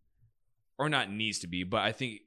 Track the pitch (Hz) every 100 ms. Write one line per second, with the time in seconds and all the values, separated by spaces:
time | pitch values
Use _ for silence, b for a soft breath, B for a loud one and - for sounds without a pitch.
0 | _ _ _ _ _ _ _ - 151 139
1 | 98 104 110 101 87 90 90 110 104 107
2 | 131 104